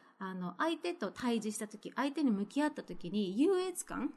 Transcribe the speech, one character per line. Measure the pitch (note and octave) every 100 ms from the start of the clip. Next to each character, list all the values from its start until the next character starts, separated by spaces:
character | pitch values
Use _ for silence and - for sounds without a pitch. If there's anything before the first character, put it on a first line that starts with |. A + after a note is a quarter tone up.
| - -
あ | F#3+
の、 | F#3+ F3+ F3
相 | E4 D#4+
手 | F4 E4+
と | G3+
対 | - B3 A#3
峙 | G#3+
し | G#3
た | G#3+
時、 | G#3+ - -
相 | C#4
手 | D4+
に | C#4
向 | G3+ G3+
き | C#4
合 | D4+
っ |
た | C#4+
時 | - - F3
に | G#3 F#3+ G3+
優 | E4 F#4
越 | F#4 F4+ -
感、 | F#3 C4